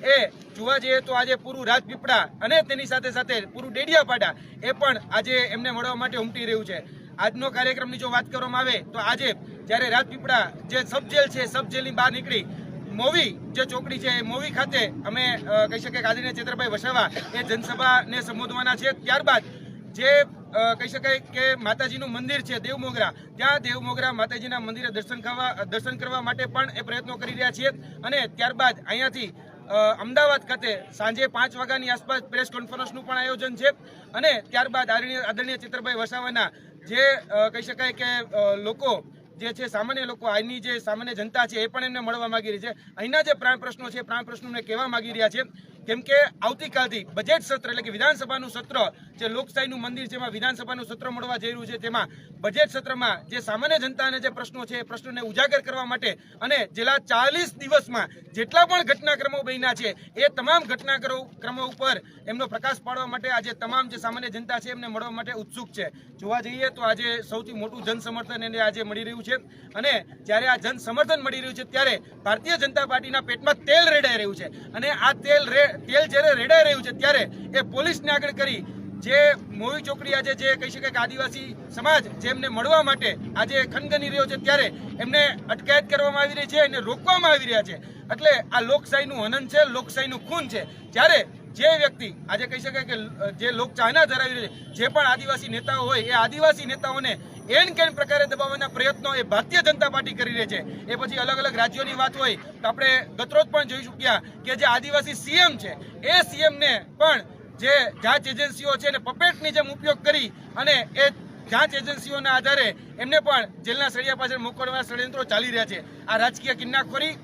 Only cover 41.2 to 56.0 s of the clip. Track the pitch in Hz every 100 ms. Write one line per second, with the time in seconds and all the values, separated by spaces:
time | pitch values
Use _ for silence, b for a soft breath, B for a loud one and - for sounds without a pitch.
41.2 | 214 254 240 226 220 254 254 254 226 233
42.2 | 233 226 220 208 226 214 - - 220 302
43.2 | 302 285 247 254 254 240 247 226 240 233
44.2 | 240 233 247 240 226 220 262 240 226 226
45.2 | 220 240 262 - B B - 226 254 277
46.2 | 285 165 214 254 302 269 247 214 185 175
47.2 | 208 320 - 269 262 240 226 208 269 277
48.2 | 254 262 254 240 240 262 190 - B -
49.2 | 226 233 269 269 262 254 240 247 254 254
50.2 | 247 214 247 254 233 247 233 226 247 240
51.2 | 247 240 226 240 226 233 233 233 180 B
52.2 | B - 196 214 302 269 262 254 247 180
53.2 | - 240 226 214 277 320 254 262 262 262
54.2 | 254 233 240 254 233 247 226 226 262 240
55.2 | 233 202 269 285 269 262 247 254